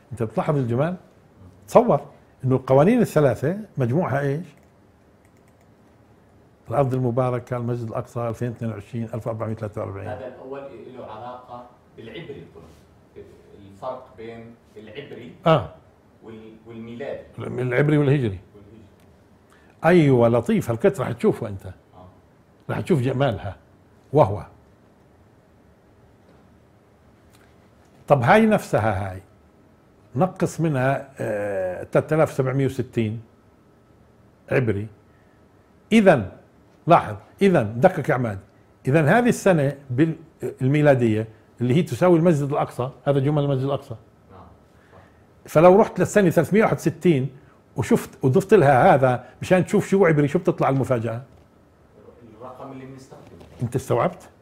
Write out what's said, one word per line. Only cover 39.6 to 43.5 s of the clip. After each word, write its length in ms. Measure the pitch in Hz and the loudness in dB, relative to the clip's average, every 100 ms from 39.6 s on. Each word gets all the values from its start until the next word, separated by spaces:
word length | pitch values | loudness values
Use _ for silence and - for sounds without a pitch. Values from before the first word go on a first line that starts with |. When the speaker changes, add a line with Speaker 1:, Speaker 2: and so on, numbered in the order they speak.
| 139 - - | 0 -4 -6
Speaker 1:
بال-، 260 | 123 160 - - _ - - | -2 -2 -2 -14 _ -12 -4
الميلادية 680 | 131 151 147 131 117 107 110 - _ - | 0 4 4 4 2 0 -4 -12 _ -6
اللي 140 | 123 139 | 0 0
هي 80 | |
تساوي 360 | 170 117 180 170 | 0 0 4 4
المسجد 300 | 175 147 143 | 4 2 0
الأقصى، 400 | 143 151 - 127 - - | -4 -4 -6 -8 -4 -2
هذا 140 | 139 | 0
جمل 240 | 135 151 | 0 0
المسجد 200 | 143 | 0